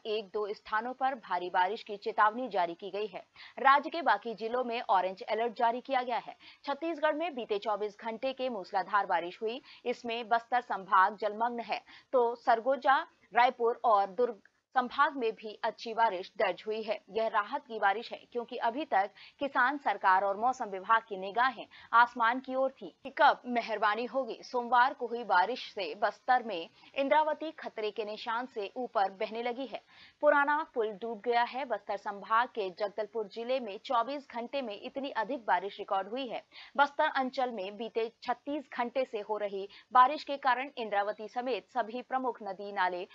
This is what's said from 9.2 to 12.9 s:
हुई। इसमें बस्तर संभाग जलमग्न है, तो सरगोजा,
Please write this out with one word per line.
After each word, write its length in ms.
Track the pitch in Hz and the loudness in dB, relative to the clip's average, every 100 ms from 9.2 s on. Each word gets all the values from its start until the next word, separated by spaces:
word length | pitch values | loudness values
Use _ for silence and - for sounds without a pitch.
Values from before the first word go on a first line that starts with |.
| 175 180 | -2 -6
हुई। 200 | 220 247 - - 240 | -6 -6 -12 -10 -6
इसमें 440 | 240 240 226 226 | -4 -4 -6 0
बस्तर 320 | 233 - 240 | 0 2 -2
संभाग 560 | 240 202 190 202 190 208 | -2 -8 2 6 6 4
जलमग्न 420 | 214 208 240 240 | -4 -2 -2 -4
है, 220 | 214 165 - - _ | -6 -6 -8 -20 _
तो 240 | 262 233 240 | 2 2 0
सरगोजा, 720 | - 233 226 269 277 | 2 2 2 0 4